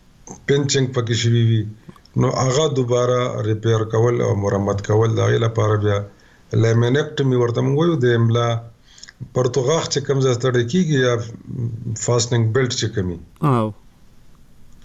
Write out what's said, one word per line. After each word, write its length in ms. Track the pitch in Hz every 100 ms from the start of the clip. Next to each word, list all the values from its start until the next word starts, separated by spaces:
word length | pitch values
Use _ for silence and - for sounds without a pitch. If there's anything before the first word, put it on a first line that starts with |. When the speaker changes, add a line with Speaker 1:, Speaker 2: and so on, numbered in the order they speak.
| - - - - -
Speaker 1:
پینچنګ 400 | 143 143 139 127
پکې 180 | 127 113
شوي 320 | 113 117 117 113
وي، 200 | 113 104 - - - - 123
نو 120 | 123
هغه 400 | 127 131 131 156
دوباره 720 | 131 123 123 123 123 123 -
ریپیر 420 | 107 107 113 110
کول 360 | 107 113 120 120
او 140 | 113
مرمت 520 | 104 98 98 101 101 -
کول، 300 | 107 113 107
د 20 |
هغې 200 | 110 117
لپاره 380 | 113 113 107 104
بیا 280 | 104 101 101 - - - -
لیمنیکټمي 840 | 113 113 113 120 139 151 - 135 123
ورته 240 | 120 113
موږ 180 | 131 143
وایو، 160 | 170
د 100 | 160
املا 560 | 123 117 117 117 120 117 - - _ - - - -
پرتوغاښ 500 | 127 127 139 123 160 160
چې 120 | 143 -
کوم 140 | 135
ځای 140 | 131
ستړی 300 | 117 131 123 117
کېږي، 280 | 175 160 139 127
یا 100 | 120 - - - - 117 113 120
فاسټنګ 580 | 110 - 120 117 120 110
بیلټ 200 | 120 127
چې 140 | - 107
کوم 120 | - 92
وي. 120 | 82 - -
Speaker 2:
او. 300 | 156 123 107 104 - - - - - - - - - -